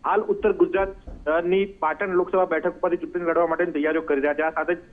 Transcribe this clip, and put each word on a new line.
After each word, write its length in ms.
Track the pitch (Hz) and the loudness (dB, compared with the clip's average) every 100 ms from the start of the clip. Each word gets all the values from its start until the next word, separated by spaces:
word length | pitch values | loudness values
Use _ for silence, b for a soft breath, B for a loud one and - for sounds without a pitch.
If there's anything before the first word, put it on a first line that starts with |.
| 147 | -2
હાલ 160 | 202 | 0
ઉત્તર 320 | 214 - 214 | 0 0 2
ગુજરાતની 1120 | 180 170 190 190 - - - 147 160 175 190 196 | 4 2 2 -2 -6 -16 -8 -2 0 2 2 0
પાટણ 420 | - 156 156 202 | -2 -2 -2 0
લોકસભા 380 | 180 180 190 175 | 0 2 2 2
બેઠક 340 | 160 175 - | 2 -2 -2
પરથી 180 | 180 170 | -2 -2
ચૂંટણી 280 | 156 175 170 | -4 -4 0
લડવા 220 | 165 170 | 2 2
માટેની 240 | 160 175 | 2 0
તૈયારીઓ 300 | 147 151 160 | 0 0 0
કરી 200 | 160 143 | 0 0
રહ્યા 120 | 147 | 0
છે. 80 | 147 | 0
આ 80 | 160 | -2
સાથે 260 | 160 160 170 | -2 -2 -4
જ 20 | - | -6